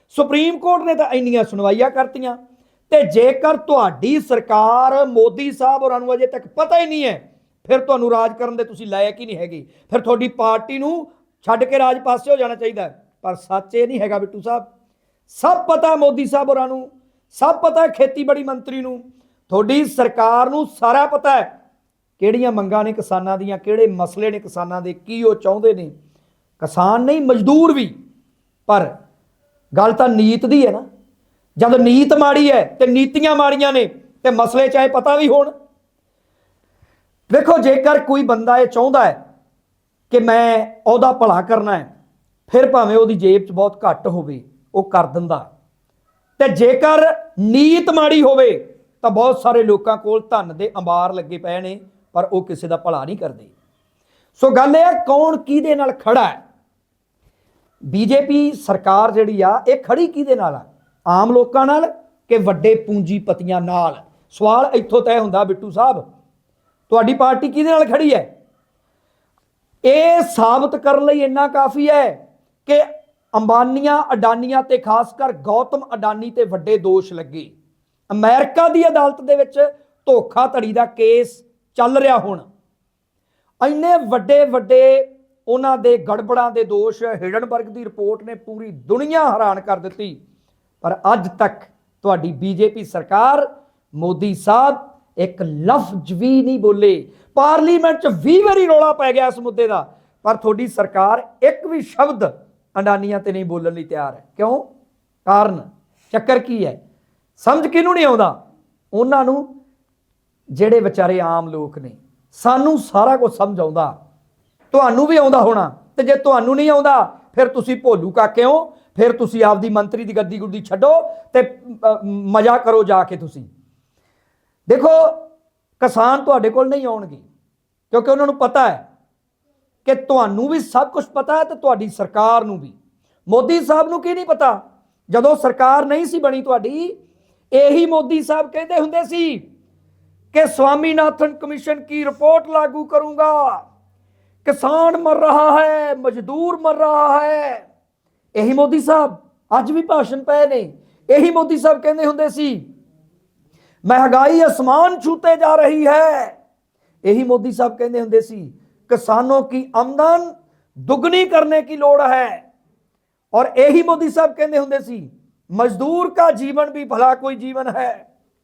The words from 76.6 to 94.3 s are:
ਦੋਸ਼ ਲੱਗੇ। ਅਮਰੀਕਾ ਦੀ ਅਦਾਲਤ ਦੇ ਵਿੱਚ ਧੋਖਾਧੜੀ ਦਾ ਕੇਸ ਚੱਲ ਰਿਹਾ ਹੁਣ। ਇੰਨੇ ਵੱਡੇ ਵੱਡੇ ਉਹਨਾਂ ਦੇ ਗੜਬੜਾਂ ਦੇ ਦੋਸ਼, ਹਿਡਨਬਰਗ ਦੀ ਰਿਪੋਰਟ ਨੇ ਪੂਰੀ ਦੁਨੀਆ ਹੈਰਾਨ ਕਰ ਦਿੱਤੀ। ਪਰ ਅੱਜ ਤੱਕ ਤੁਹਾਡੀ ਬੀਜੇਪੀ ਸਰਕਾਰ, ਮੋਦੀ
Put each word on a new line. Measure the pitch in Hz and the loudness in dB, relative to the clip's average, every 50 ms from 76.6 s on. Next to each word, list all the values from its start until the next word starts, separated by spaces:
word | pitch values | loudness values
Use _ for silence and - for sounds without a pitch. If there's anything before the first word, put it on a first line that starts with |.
| 156 208 214 214 | -4 -2 -2 0
ਦੋਸ਼ | 170 190 185 190 185 185 180 | 0 2 0 0 0 -2 -8
ਲੱਗੇ। | 165 165 135 139 160 147 - _ _ _ _ _ _ _ _ _ _ _ - | -16 -16 -14 -16 -18 -18 -18 _ _ _ _ _ _ _ _ _ _ _ -8
ਅਮਰੀਕਾ | 202 208 214 220 240 262 - 285 - - 330 339 | -4 0 2 2 4 4 2 0 2 2 2 2
ਦੀ | 320 330 339 330 | 4 4 2 4
ਅਦਾਲਤ | 320 311 285 285 285 277 | 4 2 2 0 0 -2
ਦੇ | 254 262 285 | -2 0 0
ਵਿੱਚ | 285 277 - - 277 285 285 285 _ _ _ _ _ _ | 2 0 0 0 0 0 0 -2 _ _ _ _ _ _
ਧੋਖਾਧੜੀ | - 262 233 - - - 226 254 262 - 247 220 220 214 | 2 2 2 2 0 -2 0 0 0 -2 -4 -6 -2 -2
ਦਾ | 233 240 | -2 -2
ਕੇਸ | 233 - - 226 220 233 240 240 233 - - _ _ _ _ _ _ _ | -2 0 0 2 4 4 4 2 -2 -6 -14 _ _ _ _ _ _ _
ਚੱਲ | - 240 240 262 269 | 0 0 2 2 2
ਰਿਹਾ | 269 269 262 233 | 4 4 4 2
ਹੁਣ। | 170 202 196 165 135 - _ _ _ _ _ _ _ _ _ _ _ _ _ _ _ _ _ _ _ _ _ _ 240 277 | 0 -4 -8 -10 -12 -18 _ _ _ _ _ _ _ _ _ _ _ _ _ _ _ _ _ _ _ _ _ _ -2 -2
ਇੰਨੇ | 302 302 311 339 349 339 | -2 -2 0 2 2 0
ਵੱਡੇ | 285 208 226 247 185 180 285 285 294 | 0 -2 -4 -4 0 2 2 4 4
ਵੱਡੇ | 277 240 254 214 190 254 254 262 262 269 269 269 269 - _ _ _ _ _ _ - | 2 0 -2 0 2 4 6 6 6 6 4 2 -2 -8 _ _ _ _ _ _ -4
ਉਹਨਾਂ | 233 254 262 269 262 254 | -4 -2 0 -2 -2 0
ਦੇ | 208 247 240 226 | 2 2 2 2
ਗੜਬੜਾਂ | 165 147 208 220 226 208 247 247 240 240 | 0 -4 -6 -6 -4 -2 -2 0 0 0
ਦੇ | 226 233 226 | -2 -4 -4
ਦੋਸ਼, | 190 208 202 208 226 220 220 226 | -2 -2 -2 -2 -2 -4 -4 -6
ਹਿਡਨਬਰਗ | 233 226 190 180 185 190 226 240 233 240 233 226 | -8 -6 -8 -8 -6 -6 -6 -4 -4 -6 -6 -8
ਦੀ | 214 208 240 240 | -10 -14 -16 -16
ਰਿਪੋਰਟ | 208 - - 208 202 220 214 214 | -16 -10 -8 -6 -6 -6 -6 -8
ਨੇ | 220 233 | -14 -18
ਪੂਰੀ | 226 - - 220 214 226 220 | -18 -18 -18 -18 -16 -16 -16
ਦੁਨੀਆ | 185 139 120 131 202 247 285 294 320 330 311 285 | -18 -16 -6 -4 -4 -4 -2 -2 0 0 0 0
ਹੈਰਾਨ | 214 214 220 208 190 196 | 0 0 0 -2 -2 -4
ਕਰ | 190 208 196 185 | -4 -6 -6 -6
ਦਿੱਤੀ। | 170 190 185 - 214 196 156 - _ _ _ _ _ _ _ _ _ _ _ _ | -6 -10 -12 -12 -12 -12 -14 -16 _ _ _ _ _ _ _ _ _ _ _ _
ਪਰ | - 170 170 - - 190 214 | -6 -6 -6 -4 0 0 0
ਅੱਜ | 214 180 185 - - | 0 -2 -6 -4 -2
ਤੱਕ | 226 - - - - - _ _ _ _ _ _ | -2 -2 -2 -6 -18 -20 _ _ _ _ _ _
ਤੁਹਾਡੀ | - 202 190 170 151 170 | -2 -2 -2 -2 -2 -6
ਬੀਜੇਪੀ | 165 127 156 190 196 170 208 214 208 226 208 | -8 -8 -8 -6 -2 0 -2 -2 -2 -4 -12
ਸਰਕਾਰ, | 147 - 180 160 - 190 202 226 262 277 294 285 - - - _ _ _ _ _ _ - | -12 -10 -10 -6 -2 0 2 2 2 2 2 0 -4 -6 -12 _ _ _ _ _ _ -12
ਮੋਦੀ | 147 160 175 185 143 180 208 | -8 -6 -6 -4 -4 -4 -6